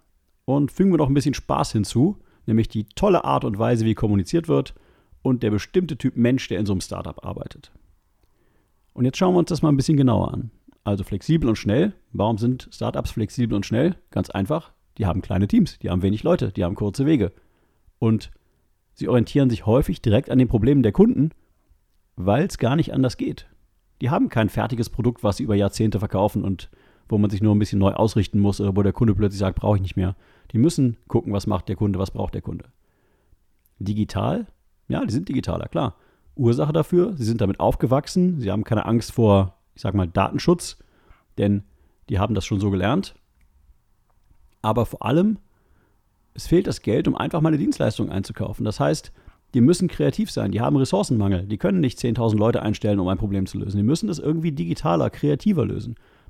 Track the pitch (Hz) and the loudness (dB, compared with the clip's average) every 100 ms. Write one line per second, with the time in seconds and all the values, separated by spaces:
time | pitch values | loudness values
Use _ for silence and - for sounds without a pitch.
0 | _ _ _ _ - 139 143 - 190 170 | _ _ _ _ -2 0 0 2 2 4
1 | 143 139 147 127 - 135 143 110 101 117 | 2 2 0 -4 -4 -2 0 -2 0 2
2 | 165 208 - _ - 110 107 117 107 - | 2 0 -14 _ 0 0 0 -4 -8 -2
3 | - - - 135 131 101 117 120 113 104 | 2 2 2 -2 -2 -2 0 2 0 0
4 | 110 101 92 165 160 139 135 - _ _ | 2 0 2 -2 0 0 0 -12 _ _
5 | _ - 131 120 117 104 - 185 170 147 | _ -6 -2 0 0 -2 0 -2 -2 -4
6 | 131 127 117 131 - 95 104 95 - 92 | -4 2 2 2 -2 -4 -2 -2 -4 -10
7 | 82 - 92 - - - - _ _ _ | -10 -10 -10 -10 -12 -16 -20 _ _ _
8 | _ _ _ _ _ _ _ _ _ - | _ _ _ _ _ _ _ _ _ -2
9 | 127 - 185 180 165 160 160 139 131 147 | -2 2 2 2 2 0 2 2 2 4
10 | 131 104 90 127 120 _ - _ - 101 | 4 2 0 -4 -10 _ -20 _ -4 -4
11 | 95 101 - 165 139 107 101 113 202 - | -4 -6 0 2 2 0 0 2 0 -4
12 | _ - 104 107 120 127 - - 117 143 | _ -2 0 0 0 -2 -8 -8 -4 -4
13 | - - 107 - 117 101 - 110 160 180 | -6 -4 -6 -2 -2 -2 -2 0 0 -2
14 | _ - - - 98 156 - _ _ - | _ -6 -4 -4 -2 -4 -6 _ _ -4
15 | 101 90 - 92 104 240 185 - 92 90 | -2 -2 -2 0 2 4 2 -2 -4 0
16 | 95 107 - 175 107 98 87 - 104 95 | 0 0 0 0 0 -2 -4 -2 -4 0
17 | 135 151 98 - _ _ _ _ _ _ | 2 2 0 -4 _ _ _ _ _ _
18 | 117 110 - - _ _ _ _ _ _ | 0 0 -2 -20 _ _ _ _ _ _
19 | - 120 110 143 135 110 - 120 156 175 | 0 0 2 2 2 0 2 2 2 -2
20 | 120 104 - 127 127 117 113 143 113 101 | 2 2 2 2 2 2 4 4 2 4
21 | 220 - 156 - _ _ _ _ _ _ | 4 4 -2 -4 _ _ _ _ _ _
22 | _ - 92 110 185 - 117 147 - 139 | _ -4 0 0 0 -2 0 0 0 0
23 | 127 - - - - _ _ _ _ _ | -2 -2 -8 -8 -16 _ _ _ _ _
24 | 120 180 262 120 107 - 107 117 117 - | -2 0 0 0 0 0 -4 -2 -4 -2
25 | 120 117 104 - 120 101 98 - 110 101 | -2 0 -2 -2 0 2 2 0 0 0
26 | 107 98 104 104 98 95 - - _ _ | -2 0 0 0 -4 -6 -8 -20 _ _
27 | - 107 104 98 107 104 104 101 98 - | -2 2 2 2 2 2 2 2 2 2
28 | 110 - 98 104 101 95 101 95 101 - | 0 2 0 2 2 2 0 2 0 2
29 | 117 95 104 98 95 90 101 104 90 - | 2 2 0 0 -4 -2 0 0 0 -2
30 | 92 - _ _ - 107 151 165 127 117 | -2 -4 _ _ -4 2 2 2 0 -2
31 | _ 117 - 101 107 95 - 95 104 95 | _ -2 0 -4 -2 -4 -4 -2 -2 0
32 | 95 - 98 104 - 85 - _ _ _ | -4 -4 -6 -6 -10 -12 -14 _ _ _
33 | _ _ _ _ _ _ _ _ 101 104 | _ _ _ _ _ _ _ _ -6 -2
34 | 104 98 110 196 214 _ _ _ _ - | -2 -2 -2 -2 -6 _ _ _ _ -4
35 | 269 123 180 135 - 85 - 165 131 - | -2 -4 -2 -4 -4 -6 -4 -4 -4 -6
36 | _ _ _ - 117 120 151 160 156 175 | _ _ _ 0 2 2 2 0 2 2
37 | 185 170 110 113 98 - 98 - 127 131 | 2 -2 -2 0 0 2 0 0 0 0
38 | - 185 180 165 101 104 - 104 - 117 | 0 0 0 0 -2 -4 0 -2 0 -2
39 | - - 110 98 92 - _ - 101 98 | -2 2 6 6 4 -4 _ -8 -2 0
40 | 90 98 98 139 - 170 - - _ _ | 0 0 0 0 2 2 0 -16 _ _
41 | _ - _ - 101 101 - _ _ _ | _ -20 _ -2 2 0 -2 _ _ _
42 | - 101 104 104 - 104 101 95 98 156 | -4 -2 0 -2 -2 -2 0 0 0 -2
43 | 190 - _ _ _ _ _ _ _ _ | -4 -14 _ _ _ _ _ _ _ _
44 | _ _ _ _ _ _ 107 113 107 - | _ _ _ _ _ _ -2 0 -2 -4
45 | - 151 208 214 _ _ _ _ _ _ | 0 2 2 0 _ _ _ _ _ _
46 | _ _ _ - - 170 196 131 - 123 | _ _ _ -16 0 2 2 -4 -2 0
47 | - - 123 170 160 151 208 - 117 - | 0 -2 -2 0 0 2 0 0 -2 0
48 | 107 95 98 110 104 - 110 - 143 156 | -4 -4 -6 -8 -8 -4 -6 0 0 0
49 | - - - _ _ 123 123 175 180 - | -6 -20 -20 _ _ 4 4 4 0 0
50 | 143 - 214 - 104 98 127 143 131 190 | -2 0 -4 -4 -2 0 2 2 2 0
51 | 202 113 98 95 98 107 - 185 135 - | 0 0 2 0 -2 -2 0 0 0 -2
52 | 123 117 117 107 110 120 107 104 110 101 | -4 0 0 2 2 2 -2 -2 0 0
53 | 92 95 107 98 95 98 101 101 104 160 | 0 -2 -2 -2 -4 -6 -4 0 0 0
54 | 214 156 143 165 165 143 170 147 160 170 | -2 -4 -4 -2 -2 -4 -6 -4 -2 0
55 | 123 - 143 147 214 175 101 98 110 117 | -2 -2 -2 0 0 0 -2 -4 -10 -14
56 | _ _ | _ _